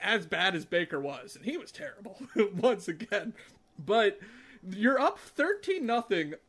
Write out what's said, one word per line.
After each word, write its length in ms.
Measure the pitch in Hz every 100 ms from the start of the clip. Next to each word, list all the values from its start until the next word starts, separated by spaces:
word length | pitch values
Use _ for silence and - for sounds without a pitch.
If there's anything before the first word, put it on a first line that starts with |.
as 240 | 196 220
bad 300 | 165 165 185
as 100 | 170
Baker 340 | 147 175 170 147
was, 380 | 139 131 - -
and 80 |
he 140 | 196 330
was 120 | -
terrible 520 | - 143 - 202 - 240 220
<laughs> 180 | 208 180
once 320 | 254 196 -
again, 460 | 160 226 202 226 - - - _ -
but 400 | 147 226 208 202 - - - - 185
you're 320 | 190 233 262
up 200 | 302 415
thirteen 680 | - - 320 403 - 381
nothing 500 | 233 233 - 185 151 156